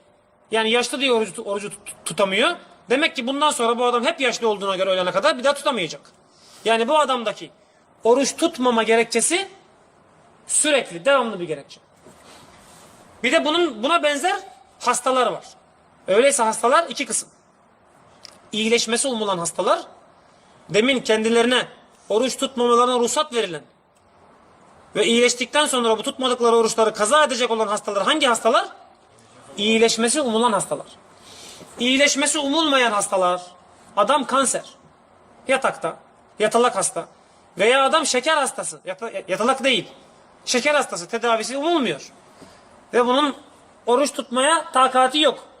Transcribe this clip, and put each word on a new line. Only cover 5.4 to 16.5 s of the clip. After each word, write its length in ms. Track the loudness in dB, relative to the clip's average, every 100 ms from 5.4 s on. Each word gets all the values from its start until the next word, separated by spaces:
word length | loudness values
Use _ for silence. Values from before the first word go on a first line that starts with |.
daha 100 | -2
tutamayacak. 460 | -2 -2 -4 -6 -8 -18 _ _ _ -20 -8
Yani 240 | -2 0 2
bu 100 | 2
adamdaki 520 | 2 -2 -4 -8 -14 _ _ _ _ _
oruç 320 | 2 2 2 0
tutmama 460 | -2 0 0 2
gerekçesi 680 | 2 2 2 0 0 -2 -4 -12 _ _ _ _ _ _ _ _ -6
sürekli, 580 | -2 2 0 0 -4
devamlı 360 | 2 2 0 -6
bir 40 |
gerekçe. 360 | -8 -8 -10 -20 _ _ -20 -20 -20 -20 -20 -20 -20 -20 -20 -20 -20 -6
Bir 100 | 0
de 120 | 2
bunun, 380 | 2 0 0 -2
buna 200 | 0 0
benzer 340 | 0 0 -2 -2 -8 -20 -20 _
hastalar 460 | -2 0 0 0 0
var. 180 | -2 -12 -20 _ _ _ _ 0
Öyleyse 360 | 4 4 2
hastalar 440 | 0